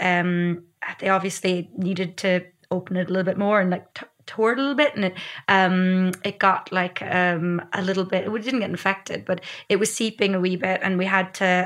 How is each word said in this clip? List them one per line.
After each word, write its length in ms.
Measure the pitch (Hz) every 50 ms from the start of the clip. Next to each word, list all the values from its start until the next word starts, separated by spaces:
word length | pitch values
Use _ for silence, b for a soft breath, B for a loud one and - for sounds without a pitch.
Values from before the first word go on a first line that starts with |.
um, 600 | - 185 180 175 175 180 175 175 175 175 170 170 - _ _ _ - - - -
they 80 | - 190
obviously 600 | 190 190 175 190 185 - - 185 180 175 175 - -
needed 400 | - 185 180 196 170 190 170 185 -
to 260 | - 190 180 180 180 - _ _ _ _
open 260 | 185 180 180 - 185
it 120 | 180 180 -
a 40 |
little 120 | 180 190 185
bit 140 | 185 185 190
more 220 | 202 202 214 208
and, 100 | 185 180
like, 220 | 180 185 - _ -
t-, 120 | - - - _ _ _
tore 240 | - - 220 220 220
it 80 | 247 254
a 20 |
little 140 | 277 277 285
bit, 180 | 254 302 285 -
and 80 | 214 202
it, 100 | 185 180 B B B B B B
um, 640 | - 202 190 190 180 185 185 185 185 185 185 185 185 185 - -
it 160 | 202 196 -
got, 320 | - 190 190 - - -
like, 280 | 190 185 180 180 180 -
um, 600 | - - - 180 180 180 175 165 165 175 175 170 - - -
a 60 | 196
little 220 | 190 185 190 190 185
bit, 220 | 185 196 185 -
it 160 | 202 214 233
didn't 160 | 214 254 262 247
get 100 | 196 185
infected, 560 | 175 175 - 190 190 - - - - - -
but 160 | - 185 170 B B B B B -
it 80 | 208
was 180 | 190 220 214 -
seeping 400 | - 226 220 220 - 214 196 196
a 60 | 185
wee 160 | 180 185 185
bit, 240 | 175 180 185 185 -
and 160 | - 190 190 180
we 60 | 185
had 280 | 190 190 190 185 185
to, 320 | - - 196 185 180 180 180